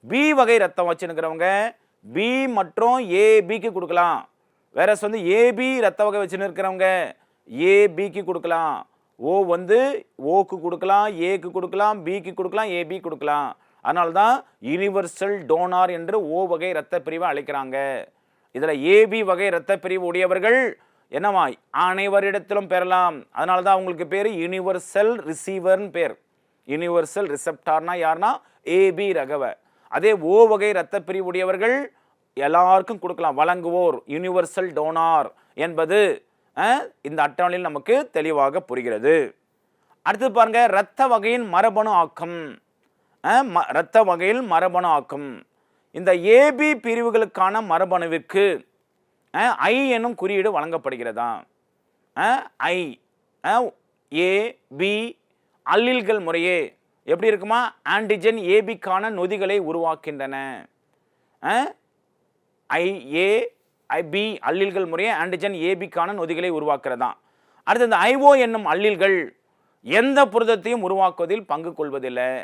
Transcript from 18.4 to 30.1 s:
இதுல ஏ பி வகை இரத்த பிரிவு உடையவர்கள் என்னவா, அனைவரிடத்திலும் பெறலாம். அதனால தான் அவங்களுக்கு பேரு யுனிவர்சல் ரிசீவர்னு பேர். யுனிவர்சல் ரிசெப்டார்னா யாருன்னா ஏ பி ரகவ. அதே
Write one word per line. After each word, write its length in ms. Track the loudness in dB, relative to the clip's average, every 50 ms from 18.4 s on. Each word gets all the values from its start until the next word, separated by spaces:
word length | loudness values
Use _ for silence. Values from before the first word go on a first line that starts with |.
| _ _ _
இதுல 300 | -4 -2 -2 -2 0 2
ஏ 240 | 6 6 6 6
பி 160 | 6 2 -2 0
வகை 220 | 0 0 0 0
இரத்த 320 | -2 -2 -2 -2 -2 -4
பிரிவு 280 | -2 -2 -6 -6 -4 -4
உடையவர்கள் 760 | -4 -2 0 0 0 0 0 2 2 4 4 2 0 -4 _ _ _ _ _ _ _
என்னவா, 420 | -8 -2 -2 0 2 2 0 0 -2 _ _ _ -2
அனைவரிடத்திலும் 880 | 0 0 0 0 0 -2 2 2 2 2 2 -2 -4 -4 -2 -4 -4 -2
பெறலாம். 580 | 0 0 0 2 2 2 2 2 2 0 -4 -16 _
அதனால 300 | _ -4 0 0 0 2
தான் 120 | 4 2 2
அவங்களுக்கு 340 | 2 2 -4 -6 -6 -6
பேரு 220 | -4 -2 -2 -2 -2
யுனிவர்சல் 840 | -2 -2 -6 -4 -4 -4 -4 -4 -4 -4 -6 -4 0 0 2 2 0 -2 -6
ரிசீவர்னு 600 | -10 -10 -10 -8 -8 -8 -4 2 2 0 0 0 -8
பேர். 260 | -4 -2 -2 -2 -4 _ _ _ _ _ _ _ _ _ _
யுனிவர்சல் 640 | -8 -6 -4 -4 0 0 0 0 0 -4 -6 -4 -4
ரிசெப்டார்னா 680 | -6 -6 -6 -8 -8 -6 _ -2 -2 -2 -2 -4 -4
யாருன்னா 360 | -2 -2 -2 0 0 0 -2 -2 -4 _ _ _ _ _
ஏ 240 | 0 2 4 4 4
பி 220 | 2 0 -2 -2 -2
ரகவ. 300 | -2 -2 -4 -4 -4 -4 -6 -6 _ _ _ _ _ _ _
அதே 200 | -4 2 2 2